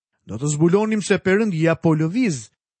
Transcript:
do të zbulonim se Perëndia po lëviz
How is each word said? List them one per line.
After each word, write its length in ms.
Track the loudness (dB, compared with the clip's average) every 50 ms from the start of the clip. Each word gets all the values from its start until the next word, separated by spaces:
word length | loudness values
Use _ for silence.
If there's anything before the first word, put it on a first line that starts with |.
| _ _ _ _ _
do 120 | -14 -10 -8
të 140 | -6 -4 -2
zbulonim 480 | 0 2 4 4 2 2 0 -2 -2 -2
se 160 | 0 -2 0
Perëndia 560 | 0 0 0 2 0 0 -2 0 0 0 0
po 200 | 2 2 2 2 2
lëviz 500 | 0 -2 -2 -2 -2 -2 -2 -4 -8 -16 _ _ _ _ _ _